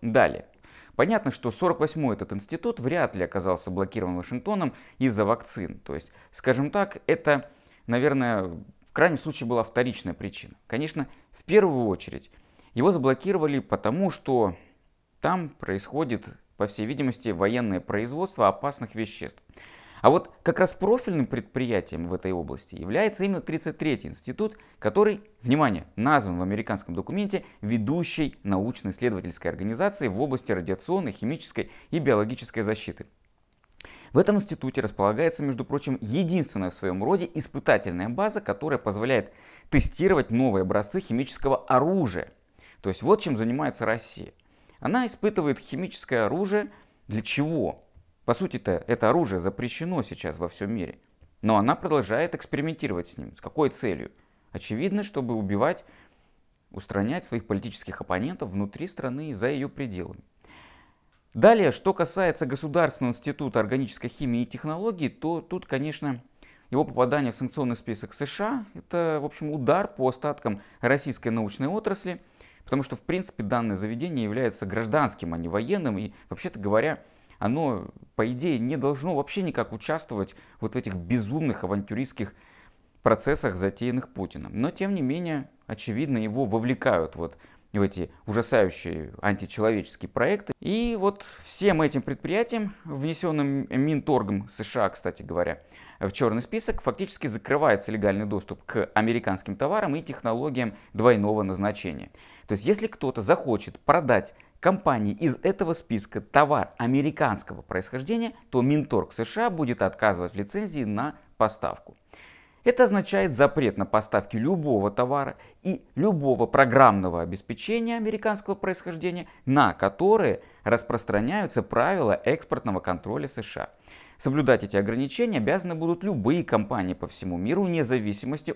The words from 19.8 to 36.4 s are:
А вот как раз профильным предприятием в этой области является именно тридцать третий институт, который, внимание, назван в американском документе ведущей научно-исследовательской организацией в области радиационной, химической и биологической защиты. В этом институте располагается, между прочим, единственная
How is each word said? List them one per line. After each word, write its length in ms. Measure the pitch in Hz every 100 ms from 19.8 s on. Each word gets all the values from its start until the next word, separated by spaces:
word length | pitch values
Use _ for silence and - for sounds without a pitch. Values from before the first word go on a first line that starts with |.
| - -
А 80 | 117
вот 220 | 156 - -
как 160 | - -
раз 140 | 180
профильным 520 | - 190 247 220 170 117
предприятием 800 | 120 - 123 123 104 - 82 85
в 60 |
этой 180 | 92 92
области 440 | 90 73 65 - -
является 480 | 87 135 214 -
именно 180 | 196 180
тридцать 360 | - 160 160 151
третий 280 | 151 123 76
институт, 500 | - - 123 214 - - _
который, 440 | 107 196 214 202 - _
внимание, 440 | 123 143 143 87 - -
назван 440 | 123 147 101 87
в 40 |
американском 500 | 92 104 110 101 -
документе 520 | 85 92 180 202 196 - -
ведущей 760 | 104 117 107 165 170 - 147 -
научно-исследовательской 1080 | 101 95 110 127 - - 123 98 90 - -
организацией 600 | - 98 113 202 202 123
в 120 | 95
области 300 | 143 131 -
радиационной, 600 | 92 82 - - 185 147
химической 600 | 95 107 165 - - - - -
и 100 | 165
биологической 640 | 139 107 107 127 - -
защиты. 440 | 104 107 - 82 - _ _ _ _ _ _ - - - -
В 60 | 139
этом 180 | 196 208
институте 440 | 202 156 131 135
располагается, 600 | 107 - 101 110 165 160
между 220 | 143 117 110
прочим, 320 | 143 147 131
единственная 720 | 104 139 170 180